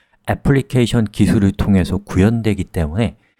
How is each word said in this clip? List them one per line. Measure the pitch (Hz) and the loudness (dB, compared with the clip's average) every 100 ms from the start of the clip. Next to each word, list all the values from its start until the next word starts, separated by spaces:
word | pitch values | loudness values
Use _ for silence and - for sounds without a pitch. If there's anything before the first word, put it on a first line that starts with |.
| _ _ - | _ _ -8
애플리케이션 | 113 - 135 - 127 113 120 | -4 0 0 0 0 0 0
기술을 | 107 - 95 104 98 | -2 0 0 2 0
통해서 | - - 95 - 95 | 0 0 2 0 -4
구현되기 | - 92 104 117 107 98 | -4 0 2 2 -2 -4
때문에 | 85 90 78 95 117 - _ | -6 -4 -4 -2 -4 -6 _